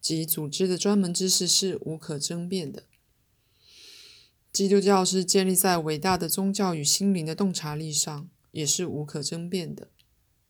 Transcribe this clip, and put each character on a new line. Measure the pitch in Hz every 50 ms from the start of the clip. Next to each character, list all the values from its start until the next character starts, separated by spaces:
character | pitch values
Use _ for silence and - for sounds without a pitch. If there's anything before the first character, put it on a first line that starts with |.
及 | - - 165 160 160
组 | 156 - 160 151 147
织 | 147 - 190
的 | 185 185 170
专 | - 202 208 202
门 | 190 170 175
知 | - 190 185
识 | 180 - 185
是 | 165 - - 196 185 160 - -
无 | 151 160 156
可 | - - 151 143
争 | 151 - 170 175 175 180
辩 | 190 185 160 - 202
的。 | - - _ _ _ _ _ _ _ _ _ _ _ _ _ _ _ _ _ - - - - - - - - - - - _ _ _ _ _ -
基 | 196 196 190
督 | 202 202
教 | 180 202 202 190 185
是 | 180 185 190 175
建 | 175 - 196 190
立 | 185 185
在 | 180 - 190 175 170
伟 | 156 156 156
大 | 147 156 190 185 175
的 | - 160
宗 | - 196 196 196 196
教 | - 202 185 170
与 | 151 143
心 | 147 - - 196 202 190
灵 | 175 156
的 | 160 160
洞 | 156 202 190 165
察 | - - 151 147
力 | 151 160 156 147
上， | 147 - 160 151 147 175 180 - _ _ _
也 | - 156 151
是 | 139 - - 180
无 | 160 - 147 151
可 | 147 - 151 139
争 | - 170 170 170 175
辩 | 175 - 165 147 143
的。 | - - - _ _ _ _ _ _ _ _ _ _ _ _